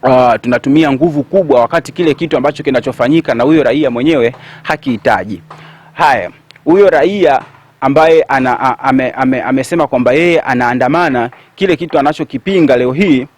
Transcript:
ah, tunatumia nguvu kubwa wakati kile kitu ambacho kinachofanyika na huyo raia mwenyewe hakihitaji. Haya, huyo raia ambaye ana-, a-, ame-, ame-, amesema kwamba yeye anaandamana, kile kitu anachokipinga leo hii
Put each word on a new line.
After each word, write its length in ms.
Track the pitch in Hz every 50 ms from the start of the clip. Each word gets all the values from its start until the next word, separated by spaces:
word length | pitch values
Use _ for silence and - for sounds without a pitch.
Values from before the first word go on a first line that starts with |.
| -
ah, 360 | 131 131 127 127 123 113 107
tunatumia 540 | - 120 123 120 - 139 139 156 160 147 135
nguvu 300 | 127 147 175 151 147 135
kubwa 380 | - - 190 185 151 135 123
wakati 320 | 117 117 - 170 - - -
kile 220 | - 180 160 139
kitu 220 | - 165 156 -
ambacho 260 | 175 131 147 147 - 131
kinachofanyika 720 | 139 131 123 - - 123 - 123 123 147 165 - - 123
na 100 | 113 120
huyo 180 | 139 160 160 139
raia 280 | 123 120 147 156 131
mwenyewe 440 | 120 120 127 151 165 143 117 117 117 - - - - - -
hakihitaji. 800 | - 160 147 - 135 120 104 - 127 110 95 92 104 107 85 - - - - - - - - - - _ -
Haya, 320 | 170 151 135 113 87 87 - - _ _ - - _
huyo 260 | 147 170 196 202 190
raia 500 | 170 151 - 170 202 208 180 156 135 127 - - - - _ _ _ _
ambaye 420 | - 135 139 156 160 165 165 160 -
ana-, 380 | - 139 135 131 127 123 -
a-, 180 | - 131 123 -
ame-, 320 | - 135 131 131 131 127
ame-, 320 | - - 135 131 131 127 -
amesema 440 | - 131 131 131 - 175 170 151
kwamba 260 | 139 - 127 123 123 123
yeye 280 | 151 170 175 170 165
anaandamana, 920 | - - 135 123 123 120 123 127 127 123 143 170 180 160 135 123 117 120 - - - _ _
kile 220 | - 190 196 170
kitu 220 | 147 170 160 - 156
anachokipinga 800 | 139 147 156 - 160 - - 131 - 190 196 185 165 139 131
leo 160 | 123 127 127 127
hii 340 | 147 202 196 147 127 123 - _